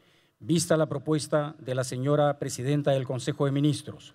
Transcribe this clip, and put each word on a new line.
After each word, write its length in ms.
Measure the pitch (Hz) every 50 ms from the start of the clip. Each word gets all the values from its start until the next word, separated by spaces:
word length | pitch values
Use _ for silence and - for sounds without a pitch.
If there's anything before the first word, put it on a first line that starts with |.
| _ _ _ _ _ _ _ -
Vista 360 | - 104 160 170 165 - 165
la 120 | 156 156
propuesta 680 | 147 151 139 110 156 156 151 131 - - 151 147 147 -
de 160 | - 131 127 127
la 120 | 131 127
señora 520 | 131 135 123 127 143 147 147 147 147 139
Presidenta 540 | - 143 135 - - 123 135 147 147 143 151
del 140 | 139 135 131
Consejo 400 | 127 131 120 - - 135 - 147
de 80 | 139 135
Ministros, 600 | 143 143 151 139 107 - - 101 - - - -